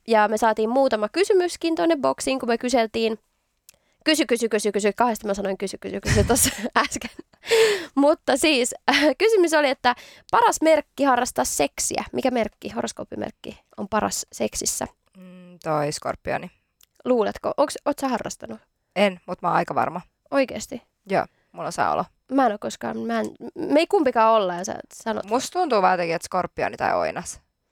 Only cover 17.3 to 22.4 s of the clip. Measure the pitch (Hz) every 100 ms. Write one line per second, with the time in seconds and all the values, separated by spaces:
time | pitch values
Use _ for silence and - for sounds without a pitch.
17.3 | - - - 294 - 285 285 269 233 -
18.3 | - - 220 _ _ _ - 202 180 -
19.3 | 175 175 165 175 139 135 170 - _ _
20.3 | 277 262 - - 247 - _ - 185 -
21.3 | _ _ 170 160 170 90 76 180 _ -
22.3 | 269